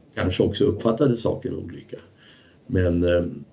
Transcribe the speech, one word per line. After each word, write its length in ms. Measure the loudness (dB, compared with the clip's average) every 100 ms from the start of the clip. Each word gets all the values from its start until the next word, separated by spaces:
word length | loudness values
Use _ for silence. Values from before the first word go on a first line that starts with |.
| _
kanske 280 | -4 -2 2
också 220 | 0 2
uppfattade 520 | 0 2 0 2 2 2
saken 380 | -2 -4 -6
olika. 440 | -8 -10 -14 -16 -18 -18 _ -20 -20 -20 -20 -4
Men, 380 | 0 2 2
eh, 200 | 4 2 0 -6 -16